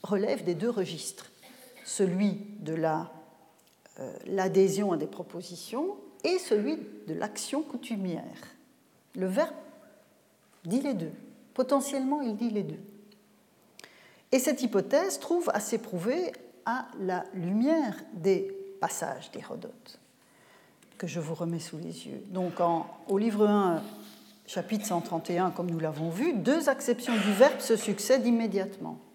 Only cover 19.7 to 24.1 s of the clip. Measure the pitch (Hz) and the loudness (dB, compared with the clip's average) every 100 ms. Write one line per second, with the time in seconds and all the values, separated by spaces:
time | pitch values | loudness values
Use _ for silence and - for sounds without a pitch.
19.7 | - - - _ _ _ _ - - - | -16 -20 -20 _ _ _ _ -20 -20 -20
20.7 | _ - - 175 151 156 160 170 170 - | _ -20 -8 -6 -4 -4 -4 -2 -2 -4
21.7 | 156 165 170 - - - 185 180 - 170 | -10 -10 -10 -12 -12 -6 -4 -2 2 2
22.7 | 165 - - - 202 226 208 208 208 190 | 2 -2 -12 0 2 2 6 6 6 6
23.7 | 160 - - - | 2 -2 -12 -16